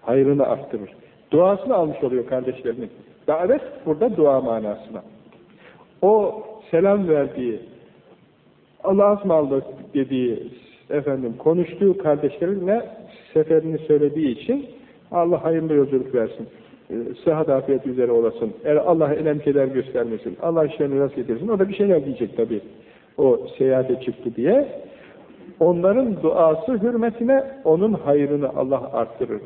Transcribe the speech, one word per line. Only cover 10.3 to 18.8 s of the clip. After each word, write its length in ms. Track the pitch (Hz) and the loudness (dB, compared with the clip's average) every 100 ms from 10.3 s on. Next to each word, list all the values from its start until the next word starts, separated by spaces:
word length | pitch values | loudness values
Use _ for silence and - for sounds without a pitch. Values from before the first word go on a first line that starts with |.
| 107 - - - _ - | -4 -8 -16 -20 _ -6
efendim, 440 | 147 143 131 120 117 | -4 -2 -4 -4 -2
konuştuğu 600 | 156 175 165 - 196 180 | 0 2 0 2 2 2
kardeşlerine 840 | 151 147 143 - 170 196 180 226 233 - - - - | 2 2 0 -2 -4 -2 0 -2 -2 -14 -20 -20 -2
seferini 440 | 160 156 160 160 156 | 0 2 2 2 -4
söylediği 500 | 156 147 147 147 147 | 0 2 2 0 -2
için 380 | 113 - 277 277 - - _ _ | -2 -4 -4 -6 -16 -20 _ _
Allah 320 | 175 170 170 | -2 0 0
hayırlı 300 | 160 165 160 | 0 -2 2
yolculuk 420 | 147 139 135 - 123 | 2 2 0 0 -2
versin. 320 | 110 - 110 - - - _ | -2 -6 -14 -16 -20 -20 _
E, 60 | 110 117 123 | -10 -8 -4
sıhhat 260 | 165 156 156 | -2 0 2
afiyet 380 | 135 131 135 135 | 0 2 -2 0
üzere 240 | 127 123 | 0 2
olasın. 420 | 117 113 - 110 - 151 | 4 2 0 -6 -6 0
E, 80 | |
Allah 400 | 147 | 2